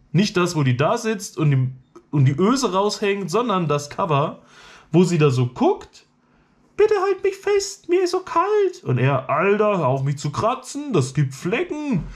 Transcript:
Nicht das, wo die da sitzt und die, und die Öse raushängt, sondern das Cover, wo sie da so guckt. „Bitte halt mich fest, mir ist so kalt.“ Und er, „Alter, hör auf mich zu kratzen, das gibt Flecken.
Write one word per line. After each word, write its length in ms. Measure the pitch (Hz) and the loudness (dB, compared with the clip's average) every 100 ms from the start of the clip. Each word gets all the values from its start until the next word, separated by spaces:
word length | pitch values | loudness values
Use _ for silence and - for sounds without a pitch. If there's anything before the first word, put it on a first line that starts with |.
| _ | _
Nicht 260 | 151 208 180 | 0 0 0
das, 180 | 180 160 | 0 0
wo 60 | |
die 160 | 135 120 | 0 2
da 220 | 156 233 | 0 0
sitzt 400 | 220 208 - - | -2 -6 -8 -2
und 100 | 156 | 0
die, 180 | 135 131 - _ - _ | 2 0 -6 _ -20 _
und 140 | 151 127 | 2 2
die 120 | 135 | 4
Öse 340 | 190 254 240 | 2 2 0
raushängt, 600 | 185 208 208 208 202 180 | 0 0 0 -2 -2 -2
sondern 360 | 185 247 190 160 | -2 0 0 0
das 220 | 147 143 | -2 -4
Cover, 540 | - 190 143 156 - - - - - - | -6 -2 0 0 -6 -20 -20 -20 -20 0
wo 140 | 160 180 | 4 4
sie 120 | 170 | 4
da 140 | 147 | 2
so 160 | 127 123 | 2 -2
guckt. 580 | - 277 - - - _ _ _ _ _ _ _ - | 0 0 0 -6 -20 _ _ _ _ _ _ _ 0
„Bitte 160 | 427 415 | 2 2
halt 200 | 381 381 | 0 0
mich 120 | 392 381 | -2 -4
fest, 540 | - 403 403 - - | -2 0 -2 -10 -2
mir 140 | 359 | 0
ist 80 | 359 | 2
so 80 | 359 | -2
kalt.“ 640 | 370 330 381 427 381 - | -2 -2 0 2 0 -2
Und 160 | 139 123 | -4 0
er, 280 | 127 139 - | 2 0 -2
„Alter, 520 | 139 190 208 208 196 | 0 2 2 2 2
hör 80 | 135 | 0
auf 160 | 135 | 0
mich 160 | 135 147 | -2 -4
zu 100 | 151 | -6
kratzen, 640 | - 214 254 - 277 294 | -4 -2 -4 -8 -10 -2
das 220 | 190 127 - | 0 0 0
gibt 180 | 131 | -2
Flecken. 720 | - 170 233 349 302 294 196 - | -4 -4 -4 -4 -6 -4 -4 -4